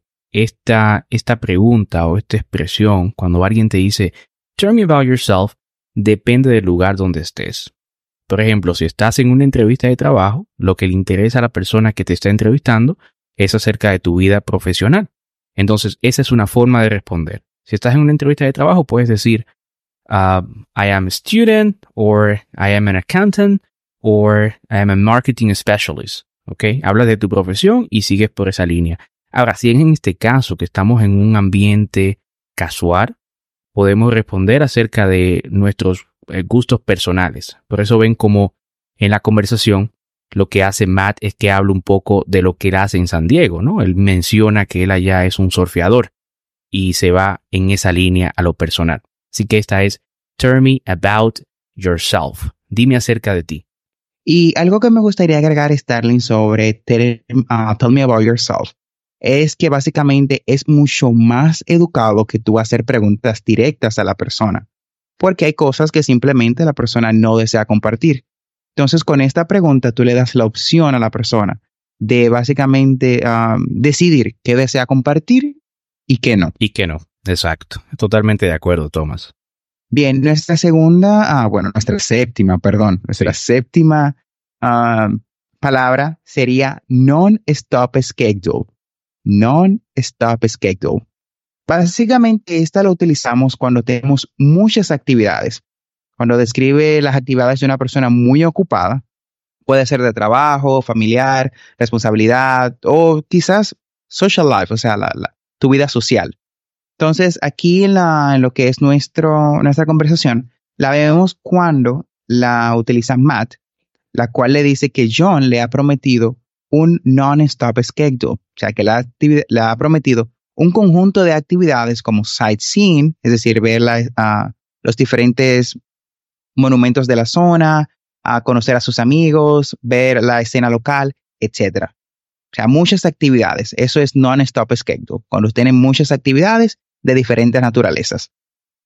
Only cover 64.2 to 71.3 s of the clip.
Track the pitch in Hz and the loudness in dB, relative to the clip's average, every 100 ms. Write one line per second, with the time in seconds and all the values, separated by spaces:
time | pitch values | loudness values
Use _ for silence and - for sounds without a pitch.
64.2 | - - 110 - - _ _ _ _ - | -6 -4 -4 -4 -8 _ _ _ _ -4
65.2 | 185 180 156 151 143 135 156 156 147 123 | -2 0 -2 0 -2 0 -2 0 0 0
66.2 | 131 135 117 123 160 139 120 120 113 110 | 2 0 0 0 -2 -2 -2 -2 0 2
67.2 | 113 113 110 113 107 107 110 113 165 135 | 2 2 0 -2 0 0 0 0 0 -2
68.2 | _ _ _ _ _ - 139 165 160 143 | _ _ _ _ _ -2 0 0 0 2
69.2 | 135 170 165 202 165 135 123 117 123 123 | 2 0 -2 0 2 2 0 0 0 2
70.2 | 123 123 113 - - 165 156 127 110 - | 0 0 -2 -2 -2 0 2 0 -2 -4
71.2 | 110 | -2